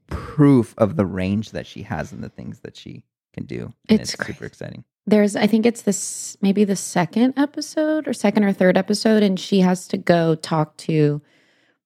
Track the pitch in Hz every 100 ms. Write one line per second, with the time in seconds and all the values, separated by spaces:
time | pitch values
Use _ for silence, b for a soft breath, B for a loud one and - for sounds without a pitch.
0 | _ - - - 143 135 110 - 107 107
1 | 95 92 92 101 110 87 60 - - 80
2 | - - - - 62 110 - - - -
3 | _ _ _ - - 60 60 - - 220
4 | - - - - - - - - - _
5 | - 214 208 202 208 226 226 226 - 196
6 | - - - - 196 196 208 190 - 190
7 | 165 220 254 262 294 302 294 - 311 311
8 | 294 247 202 208 202 190 185 180 190 208
9 | 226 220 208 185 - 196 180 180 - 202
10 | - 170 165 160 - 160 151 - - 160
11 | 147 147 - _ _ _ _ _